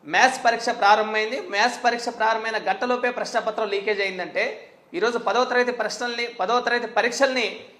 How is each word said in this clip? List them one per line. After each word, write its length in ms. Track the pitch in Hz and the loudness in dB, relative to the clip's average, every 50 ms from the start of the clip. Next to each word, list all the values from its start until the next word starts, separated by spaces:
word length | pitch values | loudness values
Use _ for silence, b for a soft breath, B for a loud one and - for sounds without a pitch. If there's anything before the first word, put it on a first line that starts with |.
| _ - 165 | _ 0 2
మ్యాథ్స్ 260 | 185 240 262 254 - - | 4 4 4 4 2 0
పరీక్ష 220 | 233 226 226 - - - 196 | 0 0 2 -2 -4 -2 2
ప్రారంభమైంది. 580 | 202 202 214 214 214 214 214 214 214 220 247 277 180 180 196 | 6 6 6 6 4 0 0 -2 -2 -2 -4 -6 -6 -4 0
మ్యాథ్స్ 260 | 202 220 247 247 - - | 2 2 2 0 0 0
పరీక్ష 220 | 240 233 240 - 254 233 - | 0 0 0 -4 -8 -2 0
ప్రారంభమైన 400 | 220 220 226 220 220 226 220 214 190 190 | 2 2 2 0 -2 -2 -4 -2 -2 -2
గంటలోపే 420 | 180 - - 247 247 247 247 247 247 220 | -2 -2 0 -2 0 0 0 -2 -2 -2
ప్రశ్నపత్రం 500 | 208 - - 233 214 226 220 - 220 202 196 | -6 -2 -2 -2 -2 -2 -2 -2 -2 -2 -2
లీకేజ్ 300 | 202 196 214 208 196 202 | -2 0 -2 0 0 0
అయిందంటే 380 | 190 190 185 175 160 - 180 214 269 - - - - - - _ _ - | -2 -2 -6 -8 -4 -2 -2 -2 -2 -4 -10 -16 -20 -20 -20 _ _ -4
ఈరోజు 240 | 170 202 233 240 226 220 208 | 0 0 0 0 0 -2 0
పదవ 160 | 202 240 247 | 2 2 2
తరగతి 320 | 247 247 247 247 247 247 233 | 2 2 2 2 2 0 -2
ప్రశ్నల్ని, 460 | 214 202 - - 247 240 233 233 240 226 - - | -4 -4 -4 -4 -4 -4 -4 -4 -6 -6 -4 -4
పదవ 200 | 196 190 233 247 | -2 2 2 2
తరగతి 260 | 240 233 240 240 233 214 - 208 | 2 2 0 0 -2 0 0 0
పరీక్షల్ని 460 | 202 240 240 - 277 262 262 254 226 196 185 - - - - - | 0 2 2 2 2 2 2 0 -2 -2 -4 -8 -16 -18 -20 -20